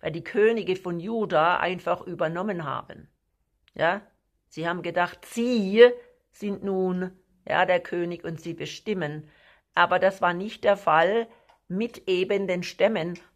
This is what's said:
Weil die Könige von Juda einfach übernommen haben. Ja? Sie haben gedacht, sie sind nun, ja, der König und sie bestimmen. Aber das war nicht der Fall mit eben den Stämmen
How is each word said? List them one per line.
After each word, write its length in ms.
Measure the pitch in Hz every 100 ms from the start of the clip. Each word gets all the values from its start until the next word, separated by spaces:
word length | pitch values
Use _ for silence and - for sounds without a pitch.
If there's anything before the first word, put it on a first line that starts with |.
Weil 120 | -
die 120 | 165
Könige 520 | 165 - 220 233 180 185
von 240 | 180 175
Juda 580 | 185 226 202 160 165 -
einfach 420 | 175 185 - 175
übernommen 640 | - 170 160 170 208 175
haben. 440 | 147 127 - - - _ _ _ _ _ _
Ja? 280 | - 165 196 - _ _ _ _
Sie 180 | - 170
haben 140 | 180
gedacht, 420 | 170 175 175 - -
sie 580 | 226 233 240 190 214 240 247 - _ _
sind 320 | _ 208 196
nun, 480 | 196 190 185 180 185 - _ _ -
ja, 200 | 156 185
der 140 | 180
König 440 | 175 175 175 170
und 160 | 165 160
sie 140 | 170
bestimmen. 760 | 160 151 - - 196 151 151 156 _ _ _ _
Aber 240 | - 175 180
das 220 | 190 196
war 120 | 175
nicht 320 | 175 208 -
der 120 | 214 196
Fall 520 | - 156 170 226 226 - _ _ _
mit 400 | 185 233 - -
eben 400 | 185 185 202 190
den 140 | 180
Stämmen 560 | 180 - 196 214 165 175 -